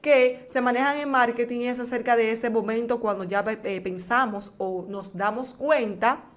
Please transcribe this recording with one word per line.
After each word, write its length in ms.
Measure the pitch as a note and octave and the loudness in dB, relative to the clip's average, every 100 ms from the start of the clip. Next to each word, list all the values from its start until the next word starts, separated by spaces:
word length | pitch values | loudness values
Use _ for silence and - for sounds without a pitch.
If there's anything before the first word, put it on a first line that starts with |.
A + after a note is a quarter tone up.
que 420 | D4 C#4 B3+ B3+ - | 6 6 6 2 -6
se 140 | C4 | -2
manejan 380 | B3 B3 C#4 D4 | 2 2 2 0
en 120 | D4 | 0
marketing 500 | C4 A#3+ A#3 A#3+ A#3+ | 2 2 2 -2 -2
y 80 | A#3+ | -2
es 120 | B3 | -4
acerca 340 | A#3+ B3 A#3+ | -4 -4 2
de 160 | A#3 A3 | 2 4
ese 200 | A3+ A#3+ | 0 0
momento 500 | A3+ G#3 A3+ A#3 A#3 | 0 0 -2 -2 -2
cuando 240 | A3+ G3 | -2 -2
ya, 180 | F3+ G3 G3+ A3 | -2 -2 -2 -4
eh, 160 | G#3+ F#3+ | -6 -6
pensamos 720 | F#3 F#3 F3+ A#3+ B3+ G3+ G3+ - | -6 -8 0 0 2 -2 -10 -8
o 260 | F#3+ F#3 F#3 | -6 -4 -6
nos 300 | G3+ F#3+ F3 | -10 -10 -4
damos 380 | G3+ A3 C4 | -2 -2 -8
cuenta 720 | - C#4+ D4+ A3+ F#3 A3+ C#4+ - | -6 2 2 2 0 0 0 -6